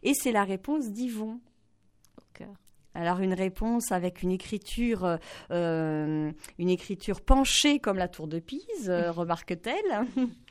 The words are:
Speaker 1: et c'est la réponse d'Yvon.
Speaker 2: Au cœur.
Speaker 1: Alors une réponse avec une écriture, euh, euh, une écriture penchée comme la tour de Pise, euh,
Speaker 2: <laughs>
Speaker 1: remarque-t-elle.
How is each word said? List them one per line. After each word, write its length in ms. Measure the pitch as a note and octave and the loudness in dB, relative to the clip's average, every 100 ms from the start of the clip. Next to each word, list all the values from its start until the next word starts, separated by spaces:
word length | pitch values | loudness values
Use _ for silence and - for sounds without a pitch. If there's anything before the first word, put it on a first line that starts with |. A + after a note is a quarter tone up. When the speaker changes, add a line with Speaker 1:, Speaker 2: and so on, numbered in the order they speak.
Speaker 1:
et 100 | B3 | 0
c'est 180 | C#4 C4 | 2 2
la 120 | A3 G3 | 2 2
réponse 460 | F#3+ A3+ D#4 A#3 | 0 -2 -2 -2
d'Yvon. 500 | G#3 B3 G#3+ A3 A#3+ - _ _ _ _ _ _ - | -4 -4 -4 -6 -8 -16 _ _ _ _ _ _ -20
Speaker 2:
Au 40 | _ | _
cœur. 200 | - - G3 _ _ _ | -20 -20 -20 _ _ _
Speaker 1:
Alors 260 | - E3+ F3+ | -4 0 2
une 140 | F#3+ | 2
réponse 580 | F#3 F#3+ F#3 A3 A#3 A#3 | 2 -2 0 0 0 0
avec 300 | F#3 F3+ F3+ | 0 -2 -2
une 100 | F3+ | -2
écriture, 720 | F#3 - G#3 - A3+ A#3+ G#3+ | -2 -2 -8 -4 -2 0 2
euh, 140 | F3+ E3+ - - - | 0 -2 -6 -18 -6
euh, 800 | F3 E3+ E3 D#3 D#3 D3+ D#3 D3+ D3+ - - | -2 0 0 0 0 0 0 -2 -6 -14 -2
une 100 | F3 | 2
écriture 500 | F3+ - F#3+ - F#3+ | 2 0 -8 -4 -4
penchée 600 | - C4 C4+ - D4 C#4+ | 6 6 8 4 6 4
comme 180 | - F#3+ | 2 0
la 100 | F3+ | -2
tour 200 | - D#3 | -4 -6
de 120 | E3 | -6
Pise, 500 | E3 C#4+ G#4+ G4+ G3+ | -6 -12 -8 -6 0
euh, 220 | F3 E3+ | 0 0
Speaker 2:
<laughs> 0 | |
Speaker 1:
remarque-t-elle. 960 | E3 E3+ E3 - E3+ A3+ E4+ G#4 G#3+ B3 - B3 - - | -2 -2 -2 -4 -6 -4 -2 0 0 -2 0 -2 -4 -20